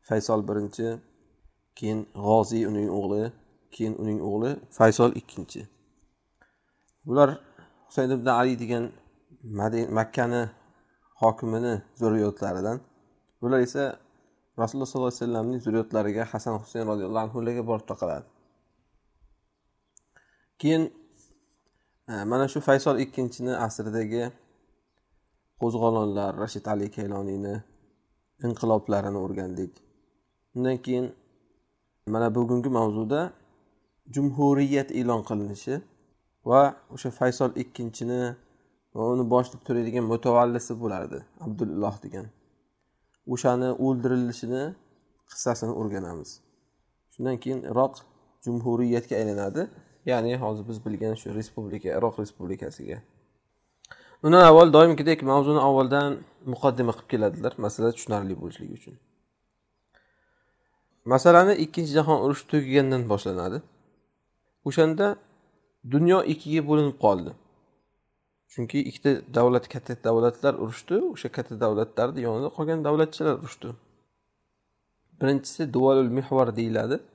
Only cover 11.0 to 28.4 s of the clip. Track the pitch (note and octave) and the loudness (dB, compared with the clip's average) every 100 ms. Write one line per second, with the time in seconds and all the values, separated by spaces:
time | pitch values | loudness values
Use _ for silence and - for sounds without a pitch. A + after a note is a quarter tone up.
11 | _ _ A2+ A2 A#2 A2 A#2+ G#2+ - - | _ _ 0 0 -6 -4 -4 -4 -8 -2
12 | A#2 A2 G#2 G2+ G2 F#2 G2 B2 - _ | 0 2 0 -2 -6 -4 -4 -6 -12 _
13 | _ _ _ _ A#2+ C3 B2 C#3 C#3 - | _ _ _ _ -2 0 0 -2 -6 -6
14 | _ _ _ _ _ - A#2 C3+ C3 C3+ | _ _ _ _ _ -6 -6 -4 -8 -4
15 | B2+ A#2+ A#2+ A#2 A2+ B2+ A#2 A2 A2 A2+ | -4 -4 -6 -4 -4 -6 -4 -4 -2 -2
16 | G#2 G#2 A#2 A2 A#2+ A2 G#2+ A#2+ A2 G#2 | -2 -4 -6 -8 -6 -8 -8 -8 -6 -6
17 | F#2+ A2 A2 A#2+ A2+ A#2+ A2+ A2 - F#2+ | -4 -6 -6 -6 -6 -6 -4 -6 -6 -8
18 | F#2 C#2+ - _ _ _ _ _ _ _ | -6 -8 -12 _ _ _ _ _ _ _
19 | _ _ _ _ _ _ _ _ _ _ | _ _ _ _ _ _ _ _ _ _
20 | _ _ _ _ _ _ C#3+ D#3+ D#3+ - | _ _ _ _ _ _ 0 0 0 -6
21 | _ _ _ _ _ _ _ _ _ _ | _ _ _ _ _ _ _ _ _ _
22 | - A2 G#2 B2 C3+ D3+ C#3+ C3+ D3+ C3 | -12 -8 -2 -2 -2 -2 2 2 4 0
23 | C3 - B2 - B2 B2+ A2+ - G#2+ A2 | -2 -4 -6 -6 -6 -4 -6 -6 -6 -6
24 | G#2+ A#2 A#2+ B2 _ _ _ _ _ _ | -4 -4 -6 -10 _ _ _ _ _ _
25 | _ _ _ _ _ _ A#2+ A#2 A#2 A2+ | _ _ _ _ _ _ -4 0 0 2
26 | G#2+ G2+ G2 - G#2+ G#2 G#2+ G#2 G2+ - | 0 -2 -4 -6 -8 -8 -6 -6 -6 -8
27 | G2+ G2+ G2 G2 G2+ G#2 - _ _ _ | -8 -8 -8 -8 -8 -8 -12 _ _ _
28 | _ _ _ _ | _ _ _ _